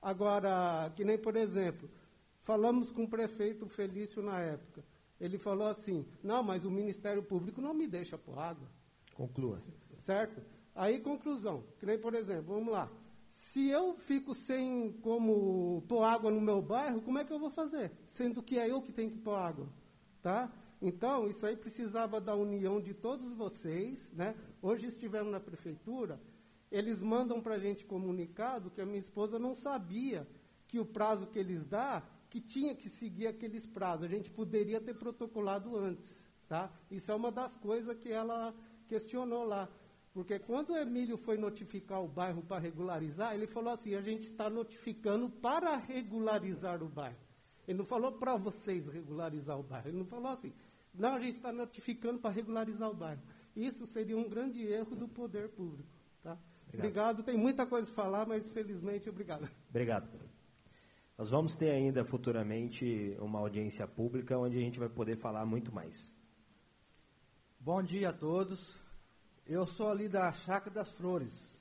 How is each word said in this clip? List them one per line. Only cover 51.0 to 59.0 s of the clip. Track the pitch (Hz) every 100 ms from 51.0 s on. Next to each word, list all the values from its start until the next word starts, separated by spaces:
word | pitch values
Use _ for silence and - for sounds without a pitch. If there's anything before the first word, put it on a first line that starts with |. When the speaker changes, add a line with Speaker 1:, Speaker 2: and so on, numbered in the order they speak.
| 214 269
Speaker 1:
a |
gente | 247 240
tá | 247
notificando | 233 240 - - 233 233 240
pra | 233
regularizar | 196 220 226 220 220 220
o |
bairro." | 208 165 147 - - -
Isso | - 240 - 226
seria | 226 214 220
um | 226
grande | 202 262 240
erro | 214 208 220 220
do | 233
poder | - 240 196 208
público, | - 175 143 143 - - -
tá? | 165 165 - - -
Speaker 2:
Obrigado. | -
Speaker 1:
Obrigado. | 214 190 214 226
Tem | 226 233
muita | 240 269 247
coisa | 247 226
pra | -
falar, | 196 196 220
mas | 220 214
felizmente, | 226 208 190 180 202